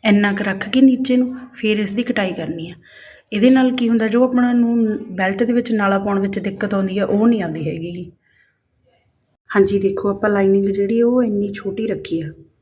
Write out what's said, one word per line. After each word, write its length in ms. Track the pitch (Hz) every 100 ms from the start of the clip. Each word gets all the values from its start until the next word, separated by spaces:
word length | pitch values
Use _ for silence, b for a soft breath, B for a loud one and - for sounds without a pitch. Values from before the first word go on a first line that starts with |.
ਇੰਨਾ 280 | 220 202 208
ਕੁ 120 | 202
ਰੱਖ 240 | 202 196 202
ਕੇ 120 | 262
ਨੀਚੇ 360 | 269 254 262 254
ਨੂੰ 180 | 254 - -
ਫੇਰ 240 | - 220 214
ਇਸ 140 | 202
ਦੀ 80 | 202
ਕਟਾਈ 300 | 247 233 190
ਕਰਨੀ 380 | 175 156 165 170
ਆ। 40 | 175 B B B B B
ਇਹਦੇ 180 | 208 233
ਨਾਲ 200 | 262 254 247
ਕੀ 120 | 240
ਹੁੰਦਾ, 200 | 233 220
ਜੋ 140 | 233
ਆਪਣਾ 280 | 254 247 247
ਨੂੰ 460 | 240 233 233 220 208 - 180
ਬੈਲਟ 260 | 190 196
ਦੇ 100 | 233
ਵਿੱਚ 200 | 240 240
ਨਾਲਾ 260 | 220 202 196
ਪਾਉਣ 200 | 202 196
ਵਿੱਚ 180 | 196 196
ਦਿੱਕਤ 360 | 202 196 -
ਆਉਂਦੀ 240 | 196 190 190
ਆ 60 | -
ਉਹ 200 | 202 233
ਨਹੀਂ 160 | 226
ਆਉਂਦੀ 260 | 170 160 156
ਹੈਗੀ 260 | 165 170
ਗੀ। 160 | 175 175 - _ _ _ _ _ _ _ _ _ _ _ _ _
ਹਾਂਜੀ, 280 | 208 196 196
ਦੇਖੋ 300 | 190 196 202
ਆਪਾਂ 220 | 202 214
ਲਾਈਨਿੰਗ 340 | 202 196 196 196
ਜਿਹੜੀ 340 | 196 202 226
ਉਹ 200 | 233 247
ਇੰਨੀ 300 | 233 202 202
ਛੋਟੀ 340 | 202 196 196 220
ਰੱਖੀ 340 | 196 - 165
ਆ 100 | 151 - - _